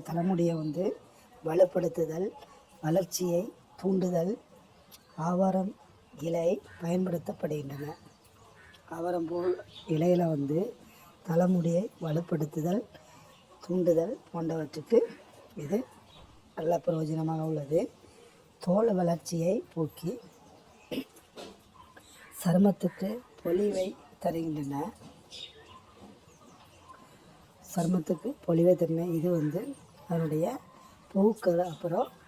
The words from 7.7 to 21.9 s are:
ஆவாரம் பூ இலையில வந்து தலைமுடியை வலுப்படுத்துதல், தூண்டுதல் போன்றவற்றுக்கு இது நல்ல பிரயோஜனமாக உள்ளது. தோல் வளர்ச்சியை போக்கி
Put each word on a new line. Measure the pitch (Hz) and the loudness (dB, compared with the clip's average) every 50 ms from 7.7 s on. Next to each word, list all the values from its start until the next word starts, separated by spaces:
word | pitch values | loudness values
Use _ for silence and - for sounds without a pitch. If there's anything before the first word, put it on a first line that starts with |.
| 143 139 147 147 - - - - - - _ - _ - - - - - - - - - _ - 170 | -10 -10 -10 -10 -10 -12 -18 -20 -20 -20 _ -20 _ -20 -20 -20 -20 -20 -20 -20 -20 -20 _ -14 -10
ஆவாரம் | 165 170 175 180 175 165 160 | -6 -2 -2 -2 -2 -2 -2
பூ | 175 175 175 180 180 - - - - - - - 165 | -4 -2 0 0 -2 -2 -6 -16 -18 -18 -4 -2 0
இலையில | 151 165 180 180 175 175 165 160 | 2 4 4 4 4 4 2 2
வந்து | 143 143 135 151 165 202 247 - - - - - - - - - - - - | 0 0 0 0 0 0 -2 -6 -14 -20 -20 -20 -20 -20 -20 -20 -18 -6 0
தலைமுடியை | 160 165 180 180 185 175 160 170 165 175 214 - - - 165 | 2 2 4 4 4 2 2 2 0 0 0 -2 -8 -8 -6
வலுப்படுத்துதல், | 160 151 165 170 - 175 151 156 147 - 156 151 165 185 233 - - - - - - - - - - - - - _ - - - | -2 -2 -2 -2 -2 -2 -2 -2 -4 -4 -4 -2 0 0 -2 -2 -6 -16 -20 -20 -20 -20 -20 -20 -20 -20 -20 -20 _ -20 -20 -8
தூண்டுதல் | - 175 185 175 175 165 160 165 202 254 - - - | -4 -2 2 4 4 4 4 2 0 -4 -8 -12 -10
போன்றவற்றுக்கு | - 170 165 160 165 160 156 143 - 156 147 - 233 220 453 - - - - - - - - - - - 151 | -8 -6 -4 -4 -4 -4 -6 -6 -8 -12 -2 4 4 4 4 2 -6 -16 -20 -20 -20 -20 -20 -18 -14 -12 -6
இது | 139 180 226 - - - - - - - - - - - - - - _ - | -2 -2 -2 -2 -6 -14 -20 -20 -20 -20 -20 -20 -20 -20 -20 -20 -16 _ -4
நல்ல | 160 160 175 170 - - | 0 0 0 2 0 -2
பிரயோஜனமாக | 170 160 156 151 160 160 160 160 160 160 156 160 | -2 0 -2 -2 -2 -2 -2 -2 -2 -2 -2 -2
உள்ளது. | 160 151 143 135 151 170 247 - - - - - - - - - - - - _ _ _ - | -4 -4 -4 0 2 2 2 0 -6 -18 -20 -20 -20 -20 -20 -20 -20 -20 -20 _ _ _ 0
தோல் | 180 180 202 226 226 202 180 | 2 4 4 4 4 4 2
வளர்ச்சியை | 175 170 170 165 - - 175 165 165 175 202 247 359 - - | 2 2 0 -2 -4 -4 -2 0 2 2 0 0 -4 -6 -4
போக்கி | 165 160 147 - - - 165 247 - - - - - - - - - - - - - - - - 269 - - - - - _ _ - - - - - - - - - - - | -4 -4 -4 -6 -8 -8 -8 -8 -8 -12 -20 -20 -20 -20 -20 -20 -20 -20 -20 -20 -20 -14 -10 -10 -10 -10 -10 -18 -20 -20 _ _ -18 -18 -18 -18 -20 -20 -20 -20 -20 -20 -20